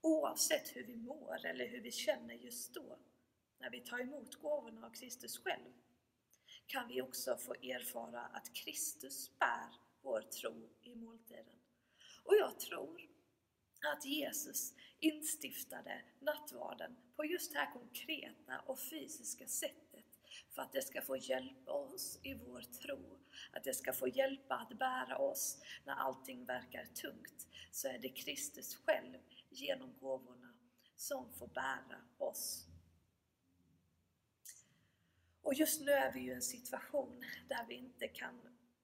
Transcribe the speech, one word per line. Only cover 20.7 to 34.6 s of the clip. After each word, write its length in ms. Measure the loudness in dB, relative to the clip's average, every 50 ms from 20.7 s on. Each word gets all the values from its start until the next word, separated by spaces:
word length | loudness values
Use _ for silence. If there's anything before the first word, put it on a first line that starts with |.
det 100 | 2 0
ska 200 | 0 2 -2 -4
få 160 | -2 0 0 0
hjälpa 540 | 2 2 2 2 2 -2 -10 -12 -4 0
oss 480 | 0 0 0 -2 -4 -4 -4 -4 -6 -8 -6
i 100 | -8 -8
vår 280 | -6 -8 -10 -10 -10
tro, 580 | -10 -10 -12 -8 -4 -4 -4 -4 -6 -12 -16 -18 -20 -18 -14 -14 -14 -8
att 120 | -8 -4 0
det 100 | 0 0
ska 200 | 0 2 0 2
få 140 | 4 2 4
hjälpa 480 | 6 6 6 6 4 0 0 0 0
att 240 | 0 0 -4 -2 2
bära 380 | 2 2 4 2 0 0 2 4
oss 440 | 4 4 4 2 0 0 0 -4 -8 -12 -12 -10 -4
när 80 | -4 0
allting 520 | 2 2 2 2 -2 -6 -10 -8 -8 -2
verkar 400 | -2 -2 -2 -2 -4 -8 -8 -8
tungt, 600 | -6 -8 -6 -6 -6 -8 -10 -16 -18 -14 -14 -16 -16 -14 -18 -18 -8
så 160 | -6 -2 -2 -2
är 100 | -2 0
det 120 | -4 -4
Kristus 680 | -4 -4 -4 -4 -2 -2 -2 -4 -4 -6 -8 -8 -8
själv 420 | -2 6 6 6 6 4 -4 -12 -14 -16 -18 -20 -20 -20 _
genom 480 | -12 -6 0 0 0 0 -2 -12 -14 -8
gåvorna 540 | -2 -2 -2 -2 -2 -10 -18 -18 -18 -20 -20 -20 _ _ _ _ _ -20 _
som 380 | -8 -4 -2 -2 -2 -4 -6 -10
får 140 | -10 -12 -4
bära 540 | -2 0 2 2 0 0 -4 -10 -14 -14 -14 -20 -4 _
oss. 500 | -2 0 0 0 -2 -2 -2 -4 -6 -12 -18 -20 -20 -20 -20 _ _ _ _ _ _ _ _ _ _ _ _ _ _ _ _ _ _ _ _ _ _ _ _ _ _ _ _ _ _ -16 -16 -16